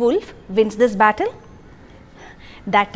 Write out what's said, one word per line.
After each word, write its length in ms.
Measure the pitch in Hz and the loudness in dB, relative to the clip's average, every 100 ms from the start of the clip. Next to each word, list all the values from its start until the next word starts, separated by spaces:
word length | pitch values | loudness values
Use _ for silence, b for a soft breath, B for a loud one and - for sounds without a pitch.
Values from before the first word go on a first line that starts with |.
wolf 260 | 233 349 - - - 196 | 0 -2 -4 -16 -6 -2
wins 200 | 214 208 | -2 0
this 120 | 240 196 | -2 2
battle?" 320 | 214 214 415 - - - - - - - - B B B B B - 202 | 0 0 -6 -8 -20 -20 -20 -20 -20 -20 -20 B B B B B -2 -2
That 160 | 202 | 0